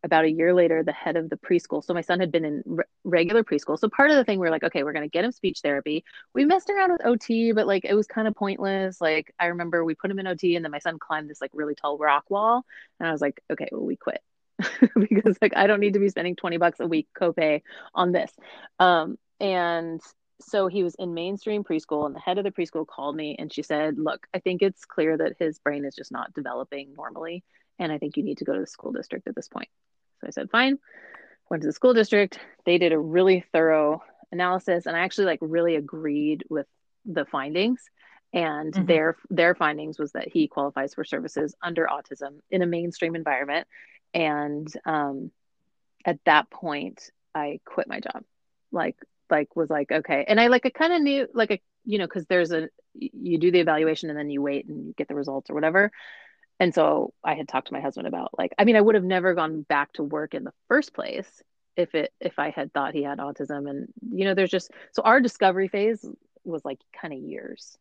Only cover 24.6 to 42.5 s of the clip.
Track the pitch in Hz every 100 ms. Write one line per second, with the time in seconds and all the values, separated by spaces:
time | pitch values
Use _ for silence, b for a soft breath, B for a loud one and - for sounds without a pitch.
24.6 | 196 190 - - 160 156 160 - 165 156
25.6 | - 143 143 - - 127 - - 127 123
26.6 | 131 143 139 139 - - 165 175 _ _
27.6 | _ _ 170 151 147 - 208 - - -
28.6 | - - - - - - - - - -
29.6 | - _ _ _ _ _ - - - 226
30.6 | 254 277 B B B B B B _ 170
31.6 | 151 151 254 233 214 208 196 - B B
32.6 | - 175 170 156 156 170 190 185 - 165
33.6 | 160 160 151 160 B B - 175 180 185
34.6 | 185 180 165 165 185 - 190 160 160 165
35.6 | 170 156 143 160 156 147 151 151 - 151
36.6 | 139 _ _ _ 226 160 143 147 135 165
37.6 | 214 247 - _ b b _ - 165 147
38.6 | 156 190 180 160 160 165 - 185 170 180
39.6 | 156 151 156 156 147 - - 165 151 -
40.6 | 143 143 139 - - 151 165 - 151 -
41.6 | 175 170 160 143 - 139 139 143 _